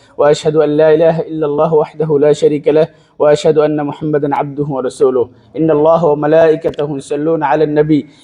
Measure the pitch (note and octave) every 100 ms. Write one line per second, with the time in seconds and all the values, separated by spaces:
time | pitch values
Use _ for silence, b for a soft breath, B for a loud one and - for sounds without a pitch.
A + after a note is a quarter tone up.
0 | b b C#3+ D3+ E3 D3+ D3+ D3+ D#3 D#3
1 | E3 D#3+ D#3 D#3 D3+ C#3+ D#3+ D#3+ D#3+ D3+
2 | D#3 D3 D3 D3 D#3 D3 D3+ D3 D#3+ b
3 | b b D3 D3+ E3+ D3+ D3+ D3+ C#3+ C#3
4 | D#3 D3 D3 C3 D3 C3+ D3 C3+ B2 -
5 | C#3 B2+ A2+ b b C3 D#3+ D3 D#3 E3
6 | E3 D3 D3 D#3 E3 D#3 D#3 - D3 C#3
7 | - D3 D#3 E3 C#3+ D3+ D3+ D3+ D3+ D3+
8 | - B